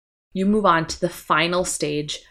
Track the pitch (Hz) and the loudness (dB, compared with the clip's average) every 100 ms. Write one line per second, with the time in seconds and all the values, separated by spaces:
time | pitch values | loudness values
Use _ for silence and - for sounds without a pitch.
0 | _ _ _ 190 190 214 196 165 165 - | _ _ _ -2 0 4 4 4 0 -4
1 | 175 - - 156 170 180 185 - 151 147 | -6 -4 0 2 2 0 -2 -2 -4 -4
2 | 147 - - | -6 -10 -16